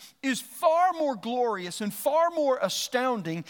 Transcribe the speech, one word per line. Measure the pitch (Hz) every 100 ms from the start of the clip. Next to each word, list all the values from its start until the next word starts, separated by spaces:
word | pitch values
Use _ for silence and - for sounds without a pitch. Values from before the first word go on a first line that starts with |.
| - _
is | 269 247
far | - - 339 330 370
more | 330 294
glorious | 214 226 247 240 196 175 -
and | 208
far | - 294 311 339
more | 330 277 254
astounding | 185 - - 247 254 233 165 165 -